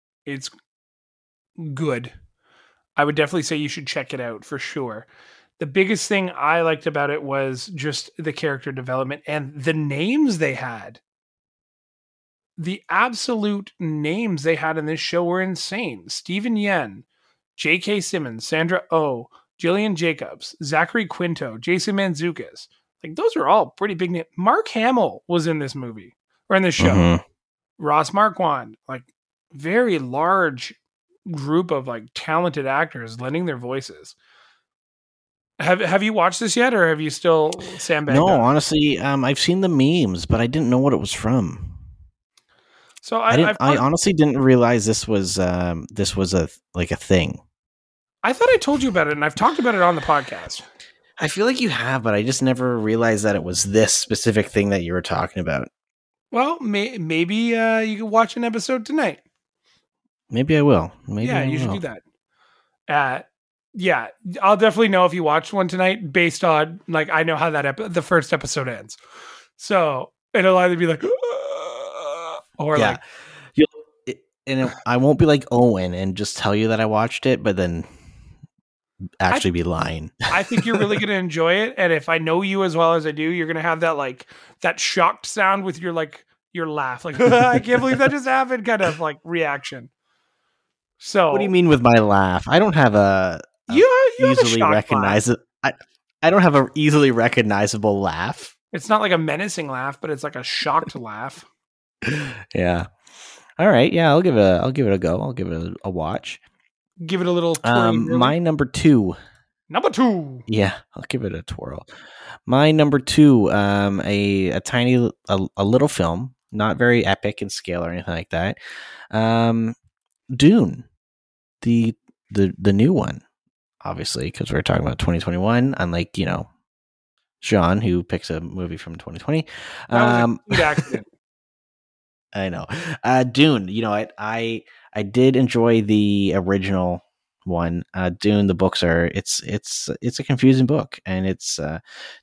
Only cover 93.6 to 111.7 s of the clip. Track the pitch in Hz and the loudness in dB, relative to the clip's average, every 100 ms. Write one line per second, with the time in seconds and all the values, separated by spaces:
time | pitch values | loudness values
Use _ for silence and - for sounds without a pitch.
93.6 | - 247 480 508 523 466 523 523 466 - | -2 4 6 6 4 4 4 4 4 4
94.6 | 160 151 - 139 101 104 110 120 _ _ | 4 2 2 0 2 2 2 -2 _ _
95.6 | 131 - _ _ _ _ 160 196 180 147 | -4 -4 _ _ _ _ 2 6 6 6
96.6 | 131 - 151 151 139 117 117 123 107 101 | 2 2 4 6 4 4 2 2 2 2
97.6 | 104 110 104 101 98 80 95 - - - | 0 0 0 0 0 -2 -6 -8 -14 -20
98.6 | _ 165 139 214 214 175 156 151 202 180 | _ -10 0 0 2 0 0 -4 -6 -8
99.6 | 147 127 135 135 160 143 147 135 123 - | -8 -6 -8 -8 -8 -8 -8 -10 -8 -4
100.6 | 156 147 156 147 117 104 127 - - _ | 0 0 0 -6 -14 -12 -12 -14 -20 _
101.6 | _ _ _ _ - 151 143 113 - - | _ _ _ _ -6 -6 -8 -12 -8 -2
102.6 | 90 87 - _ _ - - - _ - | -2 -2 -4 _ _ -20 -20 -20 _ 0
103.6 | 185 143 135 170 165 147 185 120 98 87 | 4 6 4 4 4 4 4 4 6 4
104.6 | - 131 120 98 87 90 107 123 92 82 | 2 0 0 2 0 -2 -4 -6 -6 -6
105.6 | 87 90 101 90 78 92 - - _ _ | -8 -8 -8 -6 -4 -6 -10 -16 _ _
106.6 | _ _ _ - 160 185 180 175 170 165 | _ _ _ -14 -6 -4 0 0 0 0
107.6 | 117 120 113 113 117 123 123 160 170 151 | 2 4 4 2 0 2 2 2 0 0
108.6 | 135 - 160 135 95 82 - _ _ _ | -2 2 4 6 4 -4 -12 _ _ _
109.6 | - 170 359 - 247 190 143 131 - 110 | -8 -2 0 2 2 0 -4 -12 -4 0
110.6 | 101 - - - - - 101 82 - - | 0 -2 -12 -16 -8 -6 -6 -8 -10 -12
111.6 | - | -12